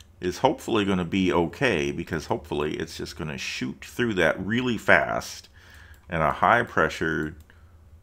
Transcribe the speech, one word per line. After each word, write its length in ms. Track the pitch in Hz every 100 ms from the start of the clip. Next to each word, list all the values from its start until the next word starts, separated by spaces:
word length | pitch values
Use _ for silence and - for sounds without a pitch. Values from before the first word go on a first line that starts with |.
| - -
is 180 | 90 87
hopefully 460 | 131 - - 113
gonna 220 | 98 95 85
be 260 | 95 92
okay, 580 | 82 82 - 135 92 71
because 360 | 71 85 82 71
hopefully 480 | 110 - 73 76 -
it's 220 | 80 -
just 180 | 82 -
gonna 220 | 78 67
shoot 440 | - - 127 -
through 300 | - - 120
that 240 | 95 80 -
really 380 | 92 117 127 107
fast 720 | - 90 65 57 - - - - - - - - -
and 120 | 82
a 80 | 76
high 320 | 69 90 117
pressure 720 | 113 - 80 - 82 80 78 78 - - - - - -